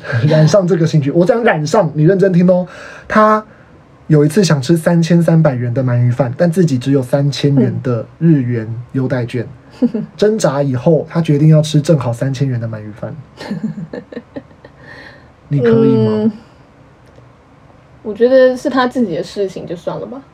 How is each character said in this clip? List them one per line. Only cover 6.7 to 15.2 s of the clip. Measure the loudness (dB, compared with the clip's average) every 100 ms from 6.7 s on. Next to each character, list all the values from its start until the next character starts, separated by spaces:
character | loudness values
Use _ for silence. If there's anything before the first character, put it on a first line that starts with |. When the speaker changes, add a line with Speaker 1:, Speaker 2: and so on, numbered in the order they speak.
| 0
Speaker 1:
只 | 0
有 | 0
三 | 0 -2 -2
千 | -2 0 2
元 | 0 -2
的 | -4 -6 -8 -2
日 | 2 2
元 | 0 -4 -6 -10 -8
优 | -4 -4
待 | -4 -4
券， | -6 -8 -12 -20 -4
Speaker 2:
嗯。 | -4 -2 -8
<laughs> | -2
Speaker 1:
挣 | 0 2
扎 | 0 0
以 | -2
后， | -2 2 0 0
他 | -4
决 | 0 2
定 | 4
要 | 4
吃 | 2 0
正 | 2 0
好 | 0
三 | -4 -4
千 | -4 -4
元 | -4
的 | -6
鳗 | -10
鱼 | -14
饭。 | -14 -14 -14 -18 -18 -12 -10 -10 -10 -12 -14 -16 -18 -16
<laughs> | -18 -18 -20 -20 -20 -20 -20 -20 -20